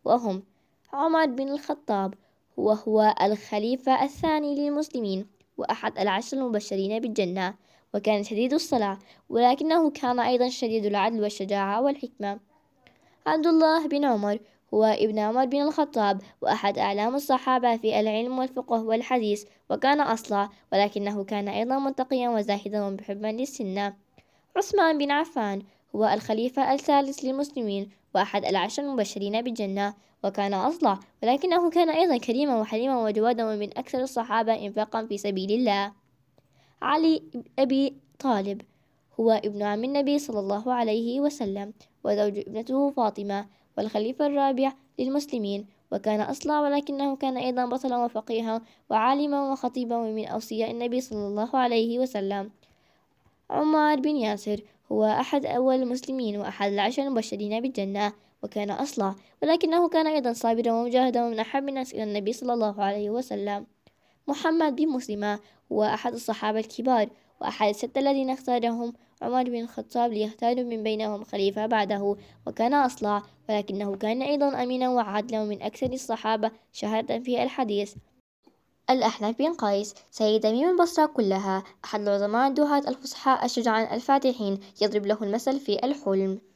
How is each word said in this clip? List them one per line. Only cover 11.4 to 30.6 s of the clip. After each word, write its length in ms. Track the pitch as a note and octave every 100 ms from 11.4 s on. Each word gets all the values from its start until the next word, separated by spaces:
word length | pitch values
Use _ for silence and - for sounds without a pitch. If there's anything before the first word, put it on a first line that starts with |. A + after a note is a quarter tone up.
| G3 G3+ G3 G#3
والحكمة. 580 | C#4 C#4 - _ G3+ G3+ _ _ _ _ _ _ _ _ D#4
عبد 200 | D#4 D#4+
الله 400 | D#4+ D#4+ D#4+ D#4
بن 180 | C#4+
عمر 340 | C#4+ A3 G#3 G#3+ - _ _
هو 100 | G#3+
ابن 340 | A3 G#3+ A3 G#3+
عمر 260 | G#3+ A#3+
بن 160 | C4 C#4
الخطاب، 580 | D4 D4+ D4 B3+ G3+ G3 - _
وأحد 380 | - - G3+ G3+
أعلام 360 | G3+ G3+ A3
الصحابة 640 | C4+ C#4+ C4 - B3+ A#3+ A3+
في 240 | A3 G#3+
العلم 380 | G#3+ G#3+ B3 B3+
والفقه 440 | C4 C4 B3 A#3
والحديث، 640 | A3 A3+ B3 B3+ G#3+ G#3 - _ _
وكان 300 | F3+ C4 D4
أصلع، 500 | C#4 A3+ - G3+ G3+ - _
ولكنه 520 | G3 G3+ G#3 G3+ G#3
كان 240 | G3 G#3 G3+
أيضا 300 | G3+ A#3 C4+
متقيا 500 | C4+ C4+ C4 C4 B3
وزاهدا 560 | A3+ G#3 G3+ G3+ G#3
ومحبا 420 | G3+ G3 G#3 G3+ G#3+
للسنة. 680 | A3 C4+ - G3+ F#3+ G3+ G3 _ _ _ _ _ F#4
عثمان 420 | G4 G4 E4 D4+
بن 120 | C#4+
عفان 520 | C#4+ D#4+ C4 G#3 G3 G3 _ _ G#3
هو 80 |
الخليفة 680 | A3+ G#3+ G#3+ A3 B3 C4+ C4
الثالث 520 | C#4 C#4 C#4+ C4+ C#4
للمسلمين 680 | C4 C4+ C#4+ C#4 G#3+ G3 G3+ _ _
وأحد 300 | F#3+ F#3+ G#3
العشر 380 | - F#3+ F#3+ -
المبشرين 600 | C#4+ C4 G3+ G#3 G3+ A3
بالجنة، 520 | B3 A3+ G3 G3 G3+ G#3 _ _
وكان 300 | G3 G3 G3+
أصلع، 440 | G3